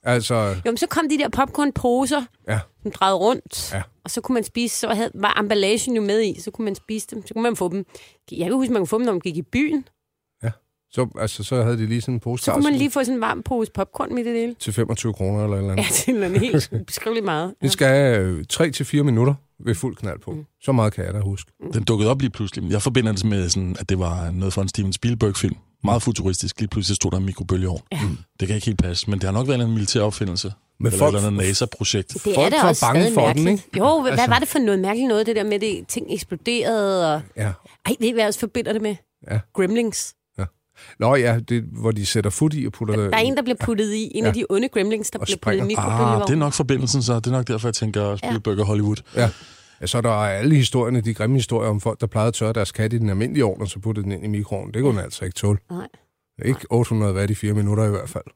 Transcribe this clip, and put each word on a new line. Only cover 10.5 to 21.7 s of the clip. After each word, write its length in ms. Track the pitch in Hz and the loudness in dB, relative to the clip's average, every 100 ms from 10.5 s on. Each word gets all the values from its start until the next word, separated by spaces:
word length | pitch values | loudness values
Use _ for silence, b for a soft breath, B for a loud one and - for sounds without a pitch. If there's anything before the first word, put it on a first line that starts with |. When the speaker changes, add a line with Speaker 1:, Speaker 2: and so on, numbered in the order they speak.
| - _ _ _ | -8 _ _ _
Speaker 1:
Så, 160 | - 123 - | -4 -4 -2
altså, 240 | 110 - | -6 -4
så 200 | - 127 | -2 0
havde 140 | 117 117 | 2 0
de 80 | 110 | 0
lige 160 | 117 | -2
sådan 120 | 113 | -2
en 60 | 123 | -4
pose 240 | 120 123 - | -4 -4 0
Speaker 2:
Så 60 | |
kunne 120 | 285 | 2
man 80 | 294 | 2
Speaker 1:
klar 60 | 277 | 2
Speaker 2:
lige 140 | 277 | 2
få 80 | 277 | 0
sådan 120 | 247 254 | 0 0
en 60 | |
varm 220 | 226 247 | 0 -2
pose 280 | - 254 214 | -2 -2 -2
popcorn 440 | - 196 - - 247 | -2 -6 -4 -4 -2
midt 120 | 233 | -2
i 20 | |
det 80 | 233 | -2
hele. 160 | 233 240 | -2 -4
Speaker 1:
til 140 | - | -6
femogtyve 400 | 104 117 113 117 | -2 -2 0 -2
kroner 300 | 104 95 104 | -2 0 0
eller 120 | 107 98 | 0 0
et 20 | |
eller 120 | 98 | 0
andet. 120 | 95 101 | 0 0
Speaker 2:
Ja, 40 | |
til 240 | - - 240 | 0 0 0
noget 240 | 190 196 | 2 2
helt 300 | 240 170 - | 4 2 0
<laughs> 100 | 113 | -6
ubeskriveligt 440 | - - 220 226 196 | -6 -6 -2 -2 0
meget. 280 | 156 180 - | -2 -2 -2
Speaker 1:
Det 60 | 139 | -2
Speaker 2:
Ja. 40 | |
Speaker 1:
skal, 480 | - 139 135 139 113 | 2 4 6 6 4
øh, 260 | 92 85 76 | 2 -2 -4
tre 220 | - 165 | 0 0
til 140 | 131 135 | 0 0
fire 180 | 147 | 2
minutter 300 | 143 113 127 139 _ _ 120 | 4 4 4 2 _ _ -4
ved 100 | 110 | -2
fuld 200 | 131 - | -2 -6
knald 240 | 104 80 | -8 -8
på. 120 | - | -10
Speaker 2:
Mm. 140 | 156 147 _ | -12 -12 _
Speaker 1:
Så 100 | - | 0
meget 220 | 131 107 | 4 2
kan 120 | 104 90 | 0 -4
jeg 80 | |
da 60 | 104 | -2
huske. 320 | 101 95 - _ | -2 -4 -10 _
Speaker 2:
Mm. 80 | 76 | -6